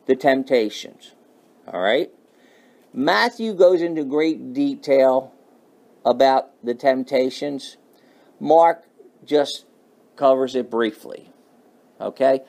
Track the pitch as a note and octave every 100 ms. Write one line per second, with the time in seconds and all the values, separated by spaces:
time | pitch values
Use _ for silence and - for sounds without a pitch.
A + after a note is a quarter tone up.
0 | - C3 D3 C3+ C3 B2+ G#2+ - - -
1 | - _ _ _ _ _ - F2 F#2+ B2+
2 | F3+ _ _ _ _ _ _ _ _ -
3 | C#3+ G3+ A#3 - A3+ F#3 F3+ F3+ E3+ D#3+
4 | C#3 D3 D#3+ D#3 C3 B2+ C#3+ C#3 - C3+
5 | C3 B2+ C3 _ _ _ _ _ _ _
6 | B2 B2 C3+ C3 - _ A#2 A#2+ C#3 C3
7 | B2+ C3 C3 - D3 C#3 - - _ _
8 | _ _ _ _ C#3+ D#3 E3+ E3 _ _
9 | - _ - D3 C#3 - _ _ _ _
10 | _ _ C#3 C3 C3 B2+ A#2 A#2 A2+ G#2
11 | - - - _ _ _ _ _ _ _
12 | G#2 - C3+ C3+